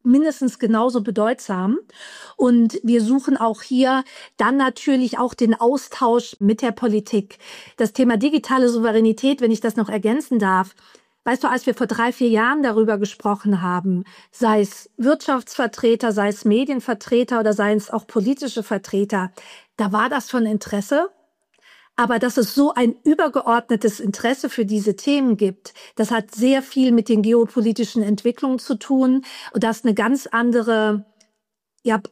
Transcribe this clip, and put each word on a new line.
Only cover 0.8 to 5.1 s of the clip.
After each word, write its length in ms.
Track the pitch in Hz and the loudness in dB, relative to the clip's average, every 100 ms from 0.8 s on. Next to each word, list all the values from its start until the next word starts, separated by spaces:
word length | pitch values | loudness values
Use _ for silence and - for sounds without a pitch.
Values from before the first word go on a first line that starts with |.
| 247 240 | 2 0
bedeutsam. 800 | 208 196 214 254 - 185 190 320 - - - - - - | -2 0 0 -2 -6 -4 -2 -2 -6 -20 -20 -20 -12 0
Und 440 | 247 240 226 - | 2 4 2 0
wir 180 | 226 233 | 0 2
suchen 360 | 214 269 - 262 | 2 0 0 0
auch 240 | 226 214 | -2 -4
hier 420 | - 254 262 262 262 - - - | -4 0 2 0 -4 -14 -12 -4
dann 200 | 220 277 | 0 2
natürlich 600 | 262 262 - 262 247 | 0 -2 0 0 0